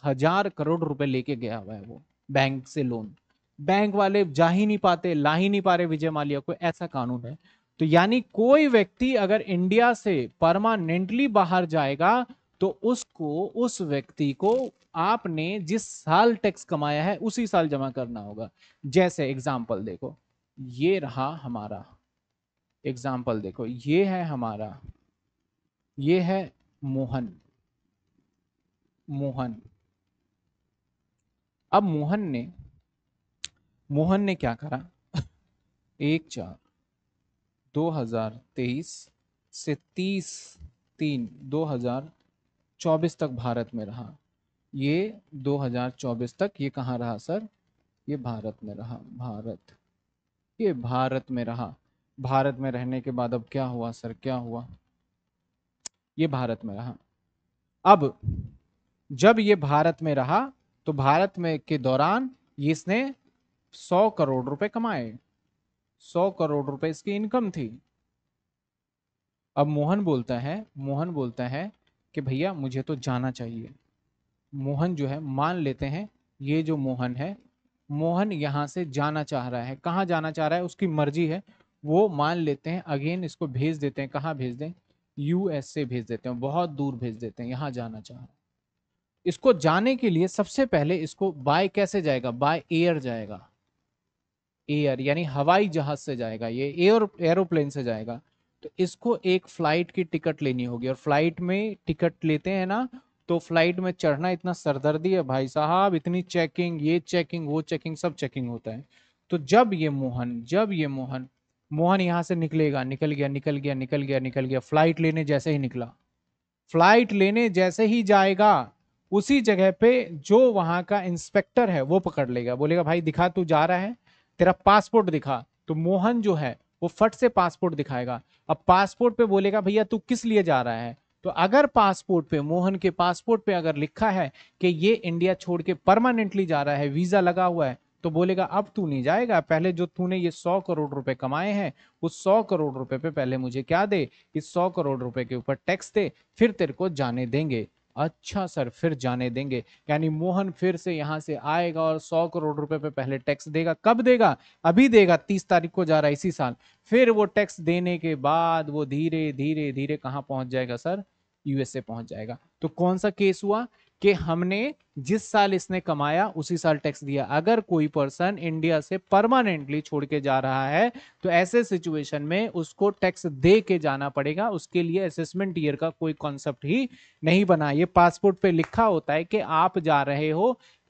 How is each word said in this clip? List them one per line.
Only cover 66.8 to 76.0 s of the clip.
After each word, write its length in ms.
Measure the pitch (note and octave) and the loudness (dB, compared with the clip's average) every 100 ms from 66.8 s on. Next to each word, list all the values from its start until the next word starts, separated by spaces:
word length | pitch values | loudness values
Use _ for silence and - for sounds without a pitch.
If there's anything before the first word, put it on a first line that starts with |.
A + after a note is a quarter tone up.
| D#3+ | -4
इसकी 260 | D#3+ - G3+ | -4 -6 -6
इनकम 360 | G#3+ B3+ G#3+ | -2 -2 -2
थी। 300 | F3 A#2 B2 _ _ _ _ _ _ _ _ _ _ _ _ _ _ _ _ _ - | -4 -8 -10 _ _ _ _ _ _ _ _ _ _ _ _ _ _ _ _ _ 0
अब 120 | D3 | 0
मोहन 340 | D3 D3 G3+ | 0 0 0
बोलता 380 | F#3+ C3+ A#2+ A#2+ | 0 0 -2 -4
है, 260 | C#3 F#3+ G#3+ C#3 | -4 -8 -10 -12
मोहन 320 | C#3 C#3 E3+ | -6 -4 -4
बोलता 380 | D#3+ B2+ A#2 B2 | -4 -6 -6 -6
है 240 | C3+ G3 - _ _ _ | -6 -8 -14 _ _ _
कि 80 | - | -8
भैया 320 | C3 C3 F3+ | -6 -2 -4
मुझे 280 | F3 C3+ B2 | -4 -6 -6
तो 140 | A2 D3 | -6 -6
जाना 360 | C#3 B2 C3 | -4 -4 -4
चाहिए। 380 | B2+ A#2 A#2 A2 - _ _ _ _ _ _ _ C#3 | -6 -10 -12 -14 -18 _ _ _ _ _ _ _ -8
मोहन 400 | C3+ C#3+ F3 E3 | -6 -2 -2 -2
जो 120 | C#3 | -4
है, 120 | C#3+ | -6
मान 360 | D3+ C3+ D3+ F3+ | -6 -2 -2 -2
लेते 300 | C#3+ B2+ C#3 | -4 -4 -6
हैं 240 | D#3 | -6